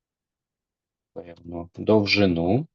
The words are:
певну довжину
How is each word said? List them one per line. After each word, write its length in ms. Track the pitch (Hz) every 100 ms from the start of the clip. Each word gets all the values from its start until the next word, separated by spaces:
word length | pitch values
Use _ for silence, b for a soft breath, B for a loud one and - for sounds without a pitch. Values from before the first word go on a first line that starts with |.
| _ _ _ _ _ _ _ _ _ _ _
певну 580 | - 87 85 85 87 87 -
довжину 880 | 101 110 101 101 98 82 87 120 160